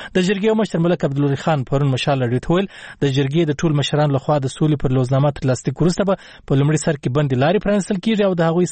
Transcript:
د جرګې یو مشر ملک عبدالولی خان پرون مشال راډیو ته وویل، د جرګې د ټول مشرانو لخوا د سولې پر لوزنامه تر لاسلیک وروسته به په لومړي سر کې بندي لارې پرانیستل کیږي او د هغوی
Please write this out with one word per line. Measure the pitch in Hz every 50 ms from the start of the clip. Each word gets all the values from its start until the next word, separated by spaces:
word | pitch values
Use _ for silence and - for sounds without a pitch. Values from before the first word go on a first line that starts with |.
| - - -
د | 185 185
جرګې | 175 208 196 196 220
یو | 220 220
مشر | 220 - - 170 165 175
ملک | 180 175 - 147
عبدالولی | 139 139 143 143 139 - -
خان | 175 160 143 123 -
پرون | 143 135 147 139 131
مشال | 120 - 151 143 135 127
راډیو | 117 120 127 - -
ته | 170
وویل، | 180 196 190 - - - - - -
د | 143 143 131
جرګې | 135 139 135 139 170 170
د | 151 143 -
ټول | - 170 151 147 135
مشرانو | - - 147 151 147 139 131
لخوا | - - 151 147
د | 131 131 -
سولې | - 170 151 151 139
پر | - 139 127 131
لوزنامه | 127 123 135 135 143 147 139 -
تر | - 131 127
لاسلیک | - - 135 127 - 151
وروسته | 180 175 - 202 190
به | 196 - - - - - -
په | - 147 135
لومړي | 139 147 156 151 -
سر | 175 151 139
کې | - - 123 147
بندي | 147 135 131 120 135
لارې | 156 185 214 - 196
پرانیستل | 208 208 180 - 214 180 -
کیږي | 226 226 196 208
او | 190 185 170
د | 165 165
هغوی | 160 175 180 165